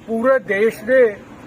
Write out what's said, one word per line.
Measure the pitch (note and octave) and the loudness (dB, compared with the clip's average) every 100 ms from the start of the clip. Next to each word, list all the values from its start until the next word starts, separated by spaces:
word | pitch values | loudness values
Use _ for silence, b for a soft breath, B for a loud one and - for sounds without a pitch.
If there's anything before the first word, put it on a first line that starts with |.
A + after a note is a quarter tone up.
| - | -8
ਪੂਰੇ | A3+ B3 C4 | -2 0 0
ਦੇਸ਼ | F3 G3 A3 G#3+ | 0 -2 -2 -2
ਦੇ | G#3+ C4 A#3 G3+ - - | 0 2 2 0 -14 -20